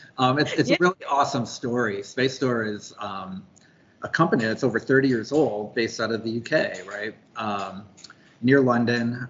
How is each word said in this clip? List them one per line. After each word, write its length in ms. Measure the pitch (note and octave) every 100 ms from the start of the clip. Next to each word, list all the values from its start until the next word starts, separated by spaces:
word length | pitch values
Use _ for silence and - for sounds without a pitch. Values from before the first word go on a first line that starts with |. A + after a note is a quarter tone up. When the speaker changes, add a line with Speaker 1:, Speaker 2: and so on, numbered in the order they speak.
| - -
Speaker 1:
Um, 220 | B2+ C#3
it's, 140 | C#3+
it's 160 | - D3+
Speaker 2:
Yeah. 80 | C#4+
Speaker 1:
a 40 |
really 220 | F3+ F#3 -
awesome 360 | C#3 - C3 A2
story. 580 | - B2 B2 A2+ G2
Space 320 | G2 - B2+ C3
Store 280 | C3 A#2
is, 300 | G#2+ G#2 - -
um, 460 | G#2 G2 F#2+ F#2+ - _ _ _ _ _
a 60 | -
company 360 | - F3 F3+ A2
that's 180 | A2
over 160 | B2+ A2
thirty 280 | - C3+ C3+
years 240 | A#2+ G#2
old, 440 | D3 B2+ G#2 G#2 B2+
based 240 | A2+ -
out 100 | A2
of 120 | A2+
the 80 | A2+
U 100 | A#2
K, 400 | A#2 D#3 G#2 F#2+ F#2
right? 280 | G2+ A2 - _ A#2
Um, 480 | G#2+ G2+ F#2+ F#2+ G#2 - - - _ _
near 180 | B2 C#3
London, 680 | B2+ A#2+ A#2 A#2+ A#2 B2